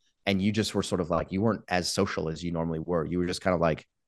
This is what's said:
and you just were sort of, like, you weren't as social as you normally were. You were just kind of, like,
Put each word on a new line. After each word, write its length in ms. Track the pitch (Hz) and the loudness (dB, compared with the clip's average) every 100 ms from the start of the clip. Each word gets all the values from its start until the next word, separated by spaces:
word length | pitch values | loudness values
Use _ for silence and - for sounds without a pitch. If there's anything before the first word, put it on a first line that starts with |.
| _ _ 101 | _ _ 0
and 160 | 98 | 2
you 100 | 101 | 2
just 240 | 104 101 101 | 2 0 0
were 80 | |
sort 160 | - 92 | 0 0
of, 100 | 82 | 0
like, 220 | 80 - | 0 0
you 100 | 95 | 0
weren't 220 | 113 101 - | 0 0 0
as 240 | 90 82 | 0 0
social 360 | - 98 - 82 | 0 0 0 -4
as 140 | 80 | -4
you 80 | 87 | -4
normally 280 | 82 82 80 | -2 -2 -4
were. 260 | 80 87 80 | -2 -2 0
You 140 | 90 | -2
were 80 | 90 | -2
just 140 | 90 | -2
kind 120 | 95 | 0
of, 80 | 85 | 2
like, 260 | 82 76 - _ | 2 0 -4 _